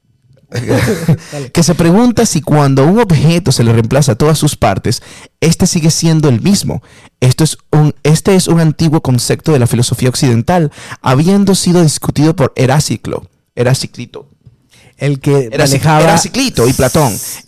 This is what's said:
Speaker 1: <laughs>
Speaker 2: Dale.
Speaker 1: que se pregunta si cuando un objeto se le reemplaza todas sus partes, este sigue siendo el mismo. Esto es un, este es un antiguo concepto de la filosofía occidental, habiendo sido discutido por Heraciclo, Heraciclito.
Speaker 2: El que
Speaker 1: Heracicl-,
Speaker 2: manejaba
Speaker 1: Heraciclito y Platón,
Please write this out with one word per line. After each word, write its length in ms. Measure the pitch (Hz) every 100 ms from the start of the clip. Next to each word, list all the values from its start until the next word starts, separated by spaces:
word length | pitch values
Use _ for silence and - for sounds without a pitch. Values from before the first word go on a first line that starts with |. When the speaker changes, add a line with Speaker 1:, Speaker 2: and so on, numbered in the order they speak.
| _ _ _ _ _
Speaker 1:
<laughs> 800 | - 113 - - 180 165 156 -
Speaker 2:
Dale. 200 | 147 127
Speaker 1:
que 120 | -
se 100 | 170
pregunta 520 | 156 170 190 247 226 226
si 140 | 165
cuando 440 | - 151 139 135 143
un 140 | 214
objeto 520 | 226 151 143 170 165
se 120 | 127
le 100 | 117
reemplaza 400 | 117 113 135 151 127
todas 220 | 151 156
sus 180 | 147 -
partes, 460 | 113 95 - - - - - _
este 240 | 160 165 180
sigue 240 | 180 156
siendo 400 | - 165 156 147
el 120 | 117
mismo. 420 | 175 202 - - - - - _
Esto 240 | 127 -
es 140 | 160 - _
un, 240 | 151 151 -
este 320 | 143 160 - 190
es 120 | -
un 120 | 165
antiguo 420 | 160 147 165 156
concepto 500 | - 123 - 127 -
de 60 | 147
la 60 | 120
filosofía 420 | 117 120 - 127
occidental, 600 | - 135 117 117 180 147 - - -
habiendo 540 | - 131 160 202 196 190
sido 260 | 185 175
discutido 540 | 160 - - 139 156 160
por 180 | - -
Heraciclo, 720 | 127 143 - 113 - - - _ _ -
Heraciclito. 760 | 120 135 - - 120 - - _ _ _ _ _ _ -
Speaker 2:
El 220 | 139 139
que 300 | 147 143 120
Speaker 1:
Heracicl-, 80 | 139
Speaker 2:
manejaba 440 | 143 135 156 156
Speaker 1:
Heraciclito 640 | 160 - 190 226 262 - 120
y 60 |
Platón, 400 | 131 131 165 139 101 - -